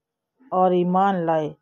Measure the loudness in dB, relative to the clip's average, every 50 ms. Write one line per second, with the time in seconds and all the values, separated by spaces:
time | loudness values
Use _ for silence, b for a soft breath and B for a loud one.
0 | _ _ _ _ _ _ _ _ _ -6 -2 0 2 2 2 2 0 0 0 0
1 | 0 0 0 -2 -2 -2 -2 -2 -4 -6 -10 -14